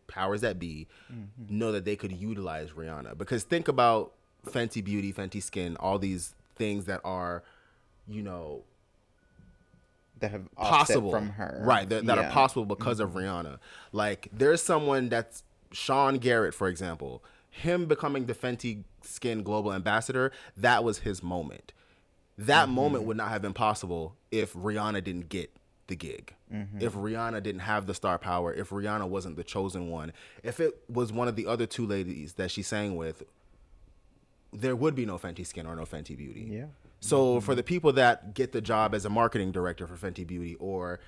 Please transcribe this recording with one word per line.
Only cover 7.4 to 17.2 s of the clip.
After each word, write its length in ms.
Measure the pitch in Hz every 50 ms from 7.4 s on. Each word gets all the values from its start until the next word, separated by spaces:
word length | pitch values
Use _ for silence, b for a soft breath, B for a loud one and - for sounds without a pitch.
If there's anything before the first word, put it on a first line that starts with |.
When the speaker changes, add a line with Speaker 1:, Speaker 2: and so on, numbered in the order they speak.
| b b b b b b b b b b _ _ -
Speaker 1:
you 160 | 104 104 107
know, 420 | 101 98 90 87 80 73 71 - - _ _ _ _ _ _ _ _ _ _ _ _ _ _ - - - - _ _ _ _ _ _ _ _ _ _ _ _ -
Speaker 2:
That 100 | 107 101
have 120 | 104 98 92 - -
offset 400 | - 110 104 - 143 - - -
Speaker 1:
possible 140 | 127 104 95
Speaker 2:
from 200 | 113 107 104 101
her. 320 | 101 110 95 73 67 - 104
Speaker 1:
right, 240 | 127 120 101 98 95
that, 180 | 110 107 113
that 120 | 123 117 110
are 60 | 80
Speaker 2:
Yeah. 60 | 69
Speaker 1:
possible 320 | - 139 131 127 - 127 107
because 340 | 101 101 - - 127 117 104
of 100 | 104 92
Speaker 2:
Mm-hmm. 80 | 85 92
Speaker 1:
Rihanna. 400 | 92 98 90 85 80 73 67 - B B B B B B
Like, 360 | - 104 104 104 95 - - -
there's 300 | 101 113 135 147 170 165
someone 460 | - - 170 151 151 143 135 131 123 117
that's 340 | 117 117 - - - - - _ _ _ _ -
Sean 460 | - - - - 135 139 139 135 135 131
Garrett, 360 | 120 127 117 113 101 80 -
for 140 | - 101 95
example, 560 | 87 80 92 87 82 - 71 65 60 58